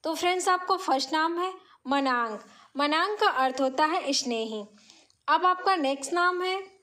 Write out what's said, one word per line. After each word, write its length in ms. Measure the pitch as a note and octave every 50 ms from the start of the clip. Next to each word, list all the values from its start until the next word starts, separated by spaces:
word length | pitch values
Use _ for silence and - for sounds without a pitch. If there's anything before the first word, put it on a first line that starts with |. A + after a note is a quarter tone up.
| -
तो 120 | D#4 D#4+
फ्रेंड्स, 340 | D4+ F4+ F4 F4+ F#4 F4 G4
आपको 280 | F#4 F4+ F4+ - F#4+
फर्स्ट 360 | F4+ F#4 - C4 C4+ C#4 - D4+
नाम 240 | D#4 D#4+ E4+ E4+ E4+
है 120 | F4+ F#4 F#4+ F#4 _ _ - _ _
मनांग। 500 | C4 C4+ C#4 C4+ C4+ B3 A#3+ A#3 A3+ G#3+ G3 - - - - - _ _
मनांग 400 | C#4 C#4+ D4 D4+ D#4+ F4 G4+ G#4+
का 120 | G#4 A4 G4 -
अर्थ 240 | B3+ C4 C4 B3+ C4
होता 240 | C4+ C4 C4 C4 D4+
है 280 | D#4 E4+ F#4 - C4+ C#4+
स्नेही। 500 | - - B3 A#3+ A3+ A3 A3 A3 G#3+ G3+ - - - - _ - _ _ _ _ _ _
अब 180 | - D4+ E4+ F4
आपका 300 | F4+ F#4 F#4 F#4 G4 F#4+
नेक्स्ट 380 | F4 C#4+ C4+ C#4 C4+ C#4 - F4
नाम 280 | F4 F4 F4+ F4+ F4 F4+
है 140 | F#4 F#4 G4 F#4+ F#4+ - _